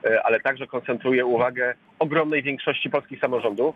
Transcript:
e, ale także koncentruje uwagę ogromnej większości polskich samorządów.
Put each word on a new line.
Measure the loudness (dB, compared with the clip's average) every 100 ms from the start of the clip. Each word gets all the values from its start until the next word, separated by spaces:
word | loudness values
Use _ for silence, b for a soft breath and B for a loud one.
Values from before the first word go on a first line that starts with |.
| 2
e, | 2
ale | 4 2
także | 0 -4 -6
koncentruje | -8 -4 -2 2 2 2
uwagę | 2 0 0 -4 -4 _ _
ogromnej | 0 2 2 0
większości | -2 -4 -4 -4 -2
polskich | -4 -4 -4
samorządów. | -2 0 -2 0 -2